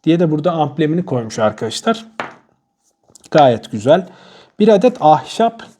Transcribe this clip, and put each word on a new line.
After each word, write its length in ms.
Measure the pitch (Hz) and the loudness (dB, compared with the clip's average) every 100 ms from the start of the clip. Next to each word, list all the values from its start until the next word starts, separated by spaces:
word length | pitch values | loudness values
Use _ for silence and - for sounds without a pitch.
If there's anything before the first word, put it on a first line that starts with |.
diye 160 | 160 170 | 0 2
de 120 | 170 | 2
burada 200 | 151 165 | 0 -2
amblemini 540 | 165 143 135 156 170 180 | -2 -4 -2 -2 -2 -4
koymuş 340 | 127 110 113 | -6 -6 -2
arkadaşlar. 680 | 107 104 110 - - 220 - - - - _ _ _ _ _ _ _ _ _ | -2 -2 -8 -4 -4 -4 -8 -14 -14 -18 _ _ _ _ _ _ _ _ _
Gayet 400 | 160 135 113 - | 4 4 2 -6
güzel. 360 | 110 113 175 185 - - - _ _ | -6 0 0 0 -20 -20 -20 _ _
Bir 80 | 214 | 2
adet 300 | 202 254 247 | 4 2 2
ahşap 640 | 151 151 - - 226 - - | 2 2 0 -4 -4 -4 -20